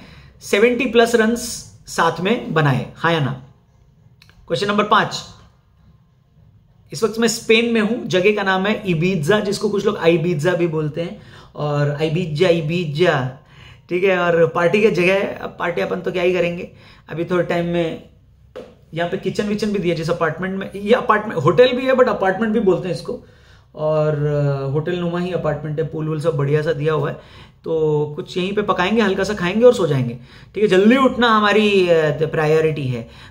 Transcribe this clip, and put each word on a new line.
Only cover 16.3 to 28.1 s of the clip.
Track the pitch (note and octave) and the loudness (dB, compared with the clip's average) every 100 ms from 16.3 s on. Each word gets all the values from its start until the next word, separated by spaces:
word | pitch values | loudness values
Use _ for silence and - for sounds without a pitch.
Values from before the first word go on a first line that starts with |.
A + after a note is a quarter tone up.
करेंगे, | F3+ E3+ F3 - - - - - | 0 -2 -4 -12 -16 -20 -20 -12
अभी | D#3 E3+ | -8 -2
थोड़े | F3+ | -2
time | E3 E3+ E3+ | 0 -2 -2
में | E3+ E3 - - _ _ _ _ - - - _ | -2 -2 -6 -14 _ _ _ _ -20 -20 -20 _
यहाँ | D#3 F3 | -6 -6
पे | F#3+ | -4
kitchen | F#3 - | -4 -4
विचन | G#3 G#3 G#3+ | -4 -4 -2
भी | G3 | -2
दिया, | E3+ D#3+ | -2 -2
जैसे | D#3+ | -2
apartment | E3+ E3 D3+ F#3 F#3+ | -2 -2 -4 -6 -6
में, | - G3 | -8 -8
ये | G3+ | 0
apartment, | B3 B3 G#3 G#3+ E3+ | 2 2 0 0 0
hotel | C#3+ A#3+ B3+ | 4 6 6
भी | C4 C4 | 4 2
है, | |
but | B3+ A#3+ | 4 2
apartment | - F#3+ A3 A3+ | 2 0 0 0
भी | A3+ | 2
बोलते | F#3 E3 D#3+ | 2 2 -2
हैं | D#3+ | -6
इसको, | - - - - - - _ - | -8 -12 -14 -20 -20 -20 _ -6
और, | D#3 D#3 D3+ D3 D3 | -2 0 0 0 0
अ, | D3 C#3+ C#3 C3+ | 0 0 -2 -2
होटल | D3+ D#3 F3 | -2 -2 -2
नुमा | F3 E3+ | -2 -2
ही | F3+ | -4
अपार्टमेंट | E3 D#3 C#3+ D#3 D3+ | -2 -2 -4 -4 -4
है, | D#3 | -4
पूल | D#3+ D#3 | -4 -4
वूल | D#3 | -2
सब | E3 D3 | -2 -2
बढ़िया | C#3 D3+ | 0 0
सा | D3+ | 0
दिया | D3+ D3+ | -2 -2
हुआ | D#3 D3 | 0 -2
है। | D#3+ - - - _ | -6 -14 -20 -20 _
तो | - D#3+ D#3 D3+ D3 | -6 -2 0 0 -2